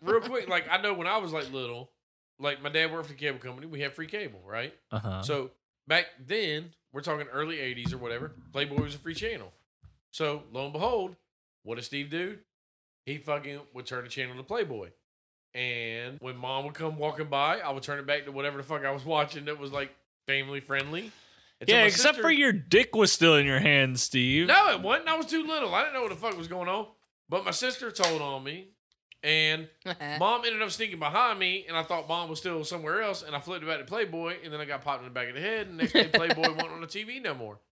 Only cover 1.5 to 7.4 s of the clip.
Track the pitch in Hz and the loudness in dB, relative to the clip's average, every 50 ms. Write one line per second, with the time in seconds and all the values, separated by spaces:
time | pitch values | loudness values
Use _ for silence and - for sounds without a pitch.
1.5 | 135 135 127 120 120 120 135 _ _ _ _ _ _ _ _ _ _ _ 135 143 | -6 -6 -6 -6 -8 -10 -14 _ _ _ _ _ _ _ _ _ _ _ -4 -4
2.5 | 143 135 139 147 147 160 160 160 160 165 160 143 143 127 147 147 135 127 123 127 | -4 -4 -8 -2 0 0 0 0 -2 -6 -10 -10 -10 -6 -6 -6 -6 -6 -10 -14
3.5 | 127 127 143 165 156 139 143 139 139 - 160 156 - 214 208 147 107 92 90 98 | -14 -14 -14 -12 -8 -6 -6 -6 -6 -8 -10 -8 -8 -8 -8 -10 -12 -16 -14 -8
4.5 | 104 113 120 151 - _ _ _ - 113 104 107 92 95 95 127 151 143 131 131 | -6 -6 -6 -6 -10 _ _ _ -6 -4 -4 -4 -6 -4 -2 -2 -2 -2 -4 -6
5.5 | _ _ _ _ _ _ _ 135 156 175 175 - - - 131 127 190 226 214 165 | _ _ _ _ _ _ _ 0 2 2 2 0 -10 -20 -8 -4 -4 -2 -2 -2
6.5 | 151 151 170 170 _ _ _ _ - 139 147 170 156 147 143 123 123 139 | -4 -6 -8 -12 _ _ _ _ -12 -8 -4 -4 -4 -4 -6 -6 -4 -4